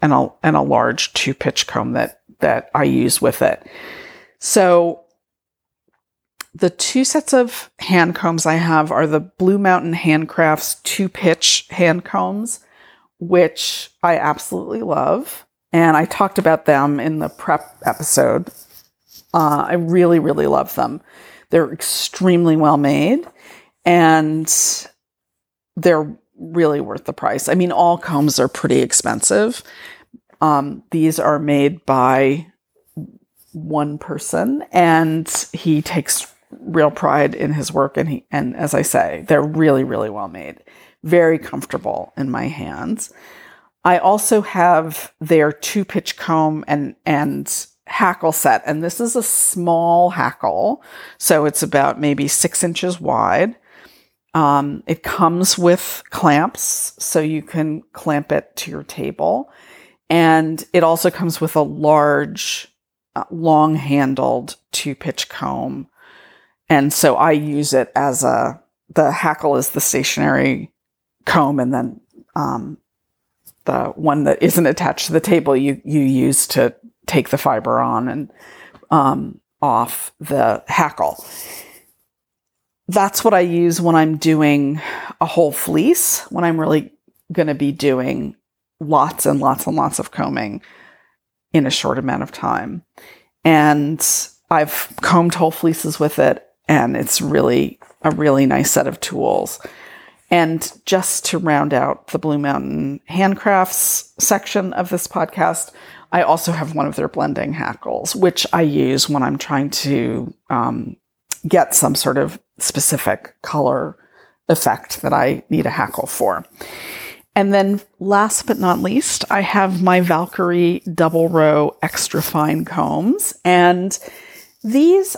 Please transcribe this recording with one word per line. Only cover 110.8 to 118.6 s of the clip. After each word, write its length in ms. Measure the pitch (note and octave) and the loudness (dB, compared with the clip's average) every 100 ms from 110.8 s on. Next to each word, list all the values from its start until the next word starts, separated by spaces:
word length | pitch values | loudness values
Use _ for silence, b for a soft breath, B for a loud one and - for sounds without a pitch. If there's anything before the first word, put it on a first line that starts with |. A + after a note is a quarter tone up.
| - - _ _ _ - D#3 | -8 -14 _ _ _ -10 2
get 280 | F3+ - - | 2 4 2
some 180 | C#3+ | 0
sort 240 | C#3 C#3+ C3+ | 0 -2 -2
of 220 | D3 - _ - | -2 -6 _ -8
specific 800 | - - - - - F#2+ - _ | -6 -2 -2 -2 -2 -4 -8 _
color 560 | - D3 C3+ C3+ D3+ - b b b b - | -8 -2 0 0 -4 -10 b b b b -2
effect 540 | D#3+ A#2+ G#2+ - - | 2 2 -2 -6 -8
that 120 | - | -2
I 300 | C#3+ C3 - - | 0 0 -2 -2
need 160 | D#3+ C#3+ | -2 -2
a 60 | |
hackle 360 | - G#2+ - - | -4 -4 -4 -8
for. 380 | - G2+ F2 - B B B B B B B _ G#3 | -2 -2 -2 -8 B B B B B B B _ -2
And 180 | G3 | 2
then 280 | G3 G3 G3+ - _ | 2 2 -2 -6 _
last 480 | G3 G3+ G#3+ - - | 0 0 0 -2 -4
but 120 | |
not 200 | A#3 | -2